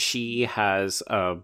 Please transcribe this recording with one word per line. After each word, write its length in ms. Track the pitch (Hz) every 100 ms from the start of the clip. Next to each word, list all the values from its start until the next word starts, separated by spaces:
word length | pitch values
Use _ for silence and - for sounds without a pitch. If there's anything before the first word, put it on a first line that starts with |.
she 400 | - 123 117 117 117
has 580 | - 104 95 98 - -
a 300 | 104 90 87